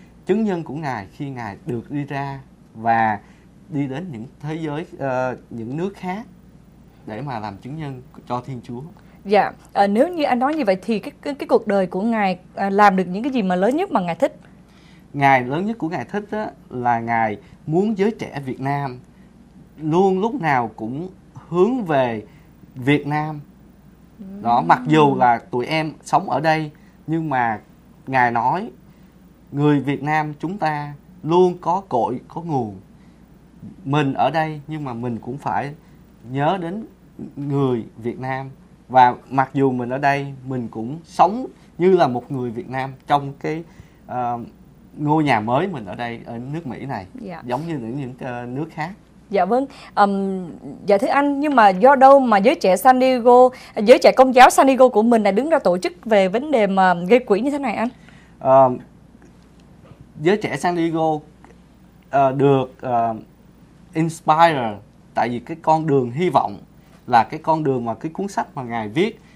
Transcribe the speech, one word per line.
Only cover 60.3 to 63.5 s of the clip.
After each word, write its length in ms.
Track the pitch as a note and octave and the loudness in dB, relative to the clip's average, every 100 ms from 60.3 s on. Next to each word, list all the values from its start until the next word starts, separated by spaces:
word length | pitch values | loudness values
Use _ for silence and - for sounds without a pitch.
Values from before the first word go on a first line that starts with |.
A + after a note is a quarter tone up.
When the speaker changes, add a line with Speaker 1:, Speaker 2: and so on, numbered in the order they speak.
| G#3 | 0
Speaker 1:
trẻ 200 | - C#3 | 0 -4
San 200 | F#3 F3 | -2 0
Diego, 420 | E3 E3 D#3+ D3+ - - - - - _ - - _ | -2 0 0 -2 -6 -20 -20 -20 -20 _ -20 -20 _
ờ, 220 | C3+ C3+ | 2 2
được, 420 | C3+ C#3 C3+ B2+ - | 4 4 4 2 -8
ờ, 340 | B2+ A#2+ A2+ A2 - _ - | -4 -2 -2 -4 -12 _ -20